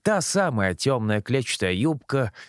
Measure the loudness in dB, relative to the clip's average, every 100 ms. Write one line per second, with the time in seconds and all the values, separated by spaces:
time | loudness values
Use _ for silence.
0 | 0 2 2 0 0 2 0 0 0 0
1 | 0 -2 0 -2 -2 -2 0 0 0 -2
2 | -2 -2 -2 -6